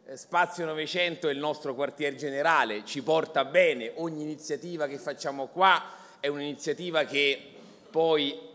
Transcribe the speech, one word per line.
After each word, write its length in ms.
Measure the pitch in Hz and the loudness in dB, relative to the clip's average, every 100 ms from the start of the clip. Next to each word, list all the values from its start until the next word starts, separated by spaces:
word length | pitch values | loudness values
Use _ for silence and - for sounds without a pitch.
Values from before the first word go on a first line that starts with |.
| - | -18
eh, 120 | 135 | -16
Spazio 480 | - 175 170 170 160 | -2 0 2 0 -4
Novecento 640 | 156 151 180 175 160 156 | -4 -2 0 0 0 -2
è 60 | |
il 60 | 139 | 0
nostro 360 | 151 147 143 127 | -2 -4 -4 -4
quartier 400 | 139 143 143 127 | -4 -2 -4 -4
generale, 720 | 147 139 165 156 113 107 104 | -4 0 4 4 4 -2 -6
ci 180 | 143 | -6
porta 400 | 123 160 - 143 | 0 0 2 0
bene, 480 | 131 175 175 127 113 151 | 2 4 4 4 -4 -6
ogni 260 | 165 156 | -6 -6
iniziativa 640 | 151 151 - 143 170 165 143 | -8 -8 -6 -8 -6 -4 -4
che 100 | 139 | -4
facciamo 500 | 151 131 151 139 131 | -8 -6 -6 -6 -6
qua 360 | 180 190 170 - - - - | 4 6 6 2 -14 -20 -6
è 80 | 143 | -4
un'iniziativa 760 | 143 147 135 156 143 180 160 | -2 -6 -6 -4 -4 -2 0
che 340 | 139 143 143 131 - - - - - | 0 2 2 0 -6 -20 -20 -20 -4
poi 480 | 160 165 156 143 143 - | 2 4 4 2 -4 -12